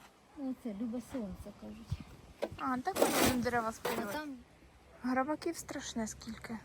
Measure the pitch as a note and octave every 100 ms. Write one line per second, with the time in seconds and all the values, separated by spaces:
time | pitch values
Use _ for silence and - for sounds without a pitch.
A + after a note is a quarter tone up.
0 | - - - - C4 B3+ B3 G3 A#3 A#3+
1 | - C4+ G3+ F3+ G#3 - G#3+ G#3+ A3+ -
2 | - - - - - - C#4+ B3+ D4+ G4
3 | - C#4+ - B3+ A#3 A#3+ A3+ A3+ B3 A3+
4 | G#3+ D4 D4+ B3+ - - - - - -
5 | B3 B3+ C4 D4+ E4+ E4 - D4 - A#3
6 | A3 - - A3 - A3